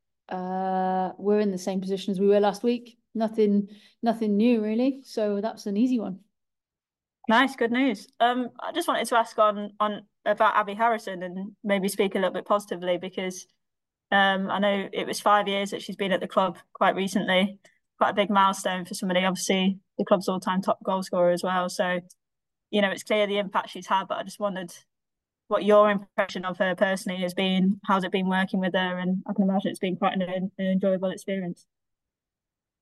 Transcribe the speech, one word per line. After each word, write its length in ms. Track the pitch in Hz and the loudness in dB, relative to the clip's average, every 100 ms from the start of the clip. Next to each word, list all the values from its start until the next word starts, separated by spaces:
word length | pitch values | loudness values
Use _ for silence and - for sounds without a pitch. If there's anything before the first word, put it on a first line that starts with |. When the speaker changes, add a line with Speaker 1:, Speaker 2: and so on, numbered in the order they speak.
| _ _ - | _ _ -12
Speaker 1:
uh, 840 | 185 185 185 190 190 185 185 185 - | -8 -6 -4 -2 0 0 0 -2 -2
we're 240 | 196 208 | 0 2
in 100 | 208 | 2
the 60 | 185 | 0
same 240 | 202 190 | -4 -4
position 300 | 185 190 - | -2 -4 -4
as 80 | 185 | 2
we 80 | 202 | 4
were 120 | 202 | 6
last 240 | 202 202 | 4 2
week. 340 | 240 240 - _ _ 220 | -2 -2 -6 _ _ -4
Nothing, 540 | 220 220 208 202 202 - - _ | -2 2 4 4 0 -8 -20 _
nothing 360 | 233 226 214 202 | -2 0 0 4
new, 260 | 240 226 | 4 4
really. 380 | 214 220 262 269 | 2 0 0 -2
So 380 | - - 214 202 | -8 -4 -2 0
that's 240 | 220 - 208 | -4 -6 -4
an 120 | 202 | 0
easy 220 | 254 254 | 2 2
one. 200 | 202 185 _ _ _ _ _ _ _ _ _ _ - | -2 -8 _ _ _ _ _ _ _ _ _ _ 2
Speaker 2:
Nice, 260 | 226 262 - | 4 4 0
good 160 | 233 | 0
news. 360 | 240 269 202 - _ | 2 2 0 -8 _
Um, 300 | 233 247 240 - | 2 2 -4 -8
I 120 | - | -8
just 160 | 311 330 | -4 -2
wanted 200 | 254 233 | -2 0
to 100 | 233 | 0
ask 200 | 226 - | 0 2
on, 340 | 214 208 208 202 | 2 2 -8 -4
on 220 | 214 208 - _ 202 | -4 -4 -12 _ -2
about 300 | 208 220 202 | 2 4 4
Abi 180 | 202 | 0
Harrison 500 | 202 233 220 202 185 | 0 2 0 -4 -8
and 320 | 180 180 202 - | -8 -8 -10 -10
maybe 240 | 208 196 190 | -2 0 0
speak 280 | - 196 196 | 0 0 0
a 20 | |
little 160 | 185 | 0
bit 120 | 185 - | -2 0
positively 520 | 208 208 180 180 175 | -2 0 -6 -2 -2
because, 500 | 185 185 185 185 - _ _ _ _ _ _ | -4 -6 -8 -8 -16 _ _ _ _ _ _
um, 380 | 196 196 196 190 | 2 4 2 -2
I 100 | 190 | 0
know 300 | 202 202 190 | 0 0 -4
it 160 | 202 170 | -6 -6
was 120 | - | -2
five 280 | 214 208 196 | 2 4 2
years 240 | 196 202 | -2 -4
that 100 | 202 | -6
she's 140 | - 185 | -10 -6
been 160 | 196 | -2
at 80 | 180 | -2
the 80 | 190 | 0
club 300 | - 185 175 - | 0 0 -2 -14
quite 220 | - 196 180 | 0 0 2
recently, 640 | 190 208 175 185 196 - _ _ _ _ | -2 -2 2 2 2 -2 _ _ _ _
quite 120 | 214 | 0
a 40 | |
big 160 | 202 202 | 0 2
milestone 560 | 202 196 190 196 185 175 | 4 4 2 -4 -4 -6
for 80 | - | -8
somebody, 280 | 190 180 | -2 0
obviously 560 | 190 180 - 190 190 190 _ - | 0 -2 -2 2 2 -2 _ -8
the 80 | 196 | 0
club's 220 | 196 190 | 2 2
all-time 340 | 185 190 185 | -4 -2 -2
top 220 | 202 - | -2 -4
goal 200 | - 190 | -2 -4
scorer 280 | 185 185 175 | -2 0 2
as 120 | 175 | 2
well. 260 | 185 185 180 | -2 -2 -4
So, 320 | - 185 180 180 _ _ _ _ _ _ | -4 -4 -4 -8 _ _ _ _ _ _
you 100 | 208 | 0
know, 80 | 196 | 0
it's 140 | 185 | -2
clear 240 | - 214 208 | -2 0 2
the 100 | 202 | 0
impact 320 | 196 202 - | -2 -4 -4
she's 180 | 190 180 | -10 -4
had, 200 | 196 185 | -4 -2
but 100 | 202 | -6
I 60 | |
just 160 | 196 - | -8 -6
wondered 340 | 208 185 180 - _ _ _ _ _ _ _ | -6 -6 -10 -14 _ _ _ _ _ _ _
what 160 | 208 | 0
your 280 | 202 208 208 | 6 8 8
impression 540 | 202 - - 190 196 185 | 4 -2 -4 -2 -4 -6
of 120 | 180 | -2
her 180 | 190 180 | -2 2
personally 460 | 190 190 - 185 | 0 0 -4 -4
has 140 | 180 180 | -4 -2
been. 440 | 190 190 190 208 - | 0 2 2 0 0
How's 180 | 196 | 0
it 80 | 185 | 2
been 160 | 190 185 | 0 0
working 320 | 185 190 196 | 0 0 -2
with 140 | 185 | 0
her? 240 | 185 185 180 | 0 -2 -2
And 240 | 180 190 - | -2 -2 -2
I 60 | |
can 100 | 202 | 0
imagine 260 | 190 190 175 | 2 2 -2
it's 100 | - | -4
been 180 | 190 185 | -4 0
quite 160 | 190 | 0
an, 100 | 190 | 0
an 280 | 180 185 190 - | -2 -4 -6 -4
enjoyable 540 | 190 190 196 185 185 | -2 0 2 0 -2
experience. 560 | - - 190 175 - _ _ _ _ _ _ _ _ _ _ _ _ | -4 -6 -6 -6 -8 _ _ _ _ _ _ _ _ _ _ _ _